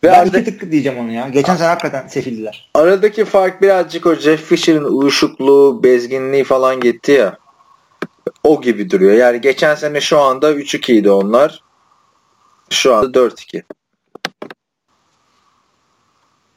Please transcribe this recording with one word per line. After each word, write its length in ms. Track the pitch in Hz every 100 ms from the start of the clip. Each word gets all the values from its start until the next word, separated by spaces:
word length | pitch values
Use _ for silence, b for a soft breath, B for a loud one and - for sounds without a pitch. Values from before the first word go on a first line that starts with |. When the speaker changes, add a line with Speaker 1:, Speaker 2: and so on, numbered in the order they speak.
Speaker 1:
ve 40 | 170
Speaker 2:
Ben 100 | 185
Speaker 1:
arada 200 | 180 185
Speaker 2:
iki 200 | 226 196
tık 140 | 190
diyeceğim 260 | 156 135 123
onu 140 | 117
ya. 160 | 113 131
Geçen 280 | 131 139 180
sene 120 | 165
hakikaten 400 | 170 156 139 -
sefildiler. 640 | 143 127 113 110 - _
Speaker 1:
aradaki 500 | - 165 196 208 208
fark 380 | 196 196 190 -
birazcık 440 | 196 190 170 165 170
o 80 |
Jeff 300 | 156 147 156
Fisher'ın 400 | 156 165 - 156
uyuşukluğu, 1000 | 143 131 139 135 147 - 135 139 139 120
bezginliği 640 | 127 123 120 131 131 139
falan 360 | 131 131 131 131
gitti 320 | 123 117 -
ya. 260 | 143 101 - _ _ _ _ _ _ - _ - _
O 200 | 147 147
gibi 280 | 123 107 98
duruyor. 220 | 95 95
Yani 280 | 107 123 120
geçen 340 | 131 131 156
sene 260 | 151 151 147
şu 180 | 139 156
anda 320 | 139 131 151
üç 220 | 143 -
iki 220 | - - 117
idi 140 | 101
onlar. 520 | 98 98 117 151 - _ _ _ _ _ _ _ _ _ _ _
Şu 240 | - 139
anda 200 | 117 131
dört 260 | 127 120 -
iki. 220 | - 87 - - _ _ _ - - _ - - _ _ _ _ _ _ _ _ _ _ _ _ _ _ _ _ _ _ _